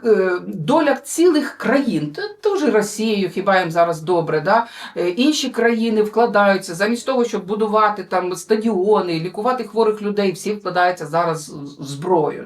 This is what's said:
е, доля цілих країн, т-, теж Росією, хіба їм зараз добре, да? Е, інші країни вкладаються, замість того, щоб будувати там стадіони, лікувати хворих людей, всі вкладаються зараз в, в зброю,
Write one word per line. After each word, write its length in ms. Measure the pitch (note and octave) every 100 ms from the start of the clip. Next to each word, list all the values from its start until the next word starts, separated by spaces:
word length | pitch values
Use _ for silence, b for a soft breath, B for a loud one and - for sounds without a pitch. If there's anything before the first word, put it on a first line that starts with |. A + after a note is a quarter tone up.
| A#3
е, 340 | G3+ F#3 F3+ F3+
доля 480 | G3+ D3+ D4+ D4 B3+
цілих 640 | - - F4 D4+ B3+ -
країн, 540 | G#3 C4+ A#3 D#3 D3
т-, 240 | - G#4 -
теж 320 | G#4+ G4 C#4+
Росією, 560 | G#3+ G3+ - A3+ G3+ F3+
хіба 300 | G3 F3+ F#3+
їм 120 | F3+
зараз 300 | E3+ E3+ D#3+
добре, 400 | D#3+ F3 D#3 D#3
да? 260 | D#3 G#3 B B B -
Е, 120 | F3
інші 400 | F3 C#4+ D4 C4
країни 520 | - A#3 A3+ A3+ G#3+
вкладаються, 720 | G#3 A3 A#3 G3+ G3+ F#3+ - E3
замість 300 | A3 A#3 -
того, 200 | C4 A#3+
щоб 200 | G3 F3
будувати 580 | G#3 G#3+ G#3+ G#3+ G3+
там 320 | F3+ F#3 F3+ F3+
стадіони, 840 | - A3 A3+ F#3+ G3 G3+ F3 E3
лікувати 440 | F3+ G3+ A#3 B3
хворих 380 | G#3+ G#3+ G#3+ G#3
людей, 300 | G3+ G3+ G3
всі 220 | E3+ F#3+
вкладаються 520 | G#3 F#3 F3 F3+ F3+ D3+
зараз 440 | E3 E3+ D3+ -
в, 340 | D3+ C#3+ -
в 20 | C3+
зброю, 600 | C#3 F3 F3 D3 -